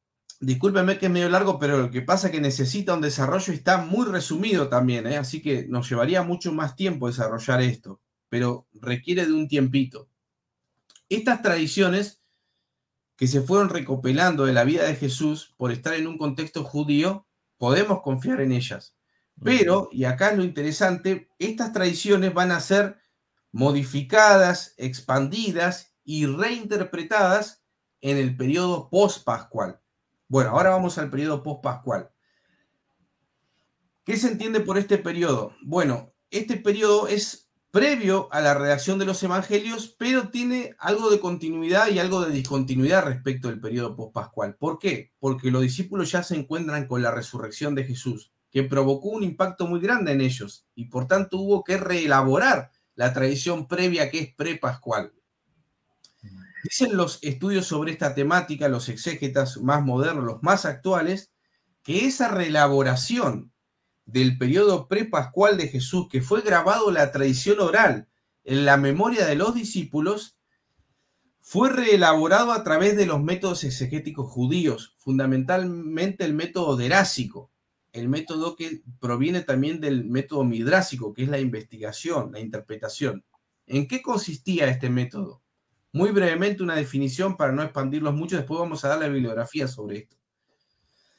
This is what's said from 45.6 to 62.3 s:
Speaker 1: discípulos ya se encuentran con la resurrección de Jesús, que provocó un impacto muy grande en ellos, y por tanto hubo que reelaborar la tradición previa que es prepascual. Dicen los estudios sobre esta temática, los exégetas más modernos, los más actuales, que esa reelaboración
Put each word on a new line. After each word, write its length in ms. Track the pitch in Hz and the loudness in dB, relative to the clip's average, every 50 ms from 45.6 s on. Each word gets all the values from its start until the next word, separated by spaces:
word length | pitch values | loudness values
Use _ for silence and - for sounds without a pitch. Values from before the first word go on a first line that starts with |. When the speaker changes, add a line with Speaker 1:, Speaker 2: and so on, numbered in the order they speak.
| 131 | 2
Speaker 1:
discípulos 500 | 127 127 - 180 185 202 190 165 - - | 0 0 -4 -6 -4 -4 -4 -2 -2 -2
ya 100 | 175 175 | -2 -2
se 140 | - 175 | -2 -4
encuentran 500 | 151 131 - 156 165 165 151 151 147 135 | -6 -4 -4 -6 -6 -4 -4 -4 -4 -4
con 160 | 120 123 123 120 | -4 -2 -2 0
la 80 | 117 | -2
resurrección 640 | 113 120 113 - - 117 107 104 - - 147 147 143 | -2 -4 -6 -10 -10 -10 -10 -12 -8 -6 -4 -4 -2
de 80 | 135 131 | -2 -4
Jesús, 480 | 131 120 - - 131 110 - - _ _ _ _ _ - | -4 -6 -6 -6 -6 -8 -8 -10 _ _ _ _ _ -2
que 100 | 135 135 | -2 0
provocó 460 | 131 135 139 135 135 139 135 - 208 | 0 2 2 2 2 2 0 -2 -4
un 160 | 220 220 202 | -4 -4 -4
impacto 420 | 175 143 - 190 185 180 - 180 | -4 -2 -2 -2 -2 -2 -4 -4
muy 140 | 170 175 175 | -2 -2 -2
grande 320 | 180 220 247 233 196 156 139 | 0 0 0 0 2 0 2
en 80 | 139 | 2
ellos, 480 | 131 127 127 123 104 101 - - _ _ _ | 2 0 -2 -4 -8 -14 -16 -20 _ _ _
y 80 | 120 117 | -14 -12
por 240 | - 127 127 127 127 | -8 -6 -6 0 2
tanto 300 | 185 196 190 190 185 190 | 2 2 2 0 -4 -4
hubo 260 | 196 196 202 185 - | 0 2 0 0 2
que 120 | - 190 | 0 -2
reelaborar 920 | 185 180 175 180 170 160 147 135 135 135 135 139 175 247 269 - 151 127 - _ _ _ _ _ | -2 0 -2 -2 0 2 4 4 4 4 4 4 4 4 4 2 0 -2 -6 _ _ _ _ _
la 180 | - 120 123 127 | -2 -2 0 0
tradición 540 | 135 131 135 139 131 - 175 170 160 143 | 0 0 0 0 -2 -2 -4 -4 -4 -4
previa 420 | - 180 170 185 180 175 160 143 127 | -4 -2 0 0 0 2 0 0 -2
que 120 | 147 165 | -2 -4
es 120 | 143 - - | -6 -8 -8
prepascual. 800 | - 147 170 160 - - 123 127 - - 120 113 101 - - - _ _ _ _ _ _ _ _ _ _ _ _ _ _ _ _ _ _ _ _ _ - 101 190 185 - 185 - - - | -6 -6 -6 -4 -4 -4 -4 -4 -6 -6 -4 -4 -4 -4 -6 -12 _ _ _ _ _ _ _ _ _ _ _ _ _ _ _ _ _ _ _ _ _ -20 -20 -20 -20 -20 -20 -16 -12 -10
Dicen 340 | - - - 254 226 202 | -8 -2 0 0 0 2
los 220 | 185 175 - - - - | 0 0 -2 -4 -6 -6
estudios 440 | 147 131 127 180 196 202 190 180 | -6 -6 -4 -4 -2 -2 -2 -2
sobre 240 | - 165 147 156 165 | -2 -2 -4 -4 -4
esta 240 | 156 - 165 143 131 | -4 -2 -2 -2 0
temática, 540 | 143 139 151 175 180 - - 151 139 151 139 | 0 0 2 2 2 0 -2 -4 -2 0 0
los 200 | 127 120 - 120 | 0 -2 -4 -6
exégetas 680 | 104 - - 175 156 - 139 131 127 139 135 131 - | -8 -8 -6 -8 -6 -4 -6 -2 0 0 0 0 -4
más 260 | - 123 131 147 147 143 | -2 0 2 2 2 2
modernos, 420 | 131 123 127 139 165 160 143 123 | 2 0 0 0 0 -2 -2 -4
los 180 | 117 113 - 143 | -6 -6 -2 2
más 200 | 175 196 190 - | 2 2 2 2
actuales, 680 | 156 135 - - 185 185 170 156 175 190 196 - _ _ _ _ _ _ _ _ _ _ _ _ | -2 -6 -4 -2 0 0 0 0 0 -2 -4 -8 _ _ _ _ _ _ _ _ _ _ _ _
que 240 | - 160 196 247 | -4 -2 0 0
esa 220 | 269 262 - 247 | 0 0 0 0
reelaboración 1200 | 226 | 0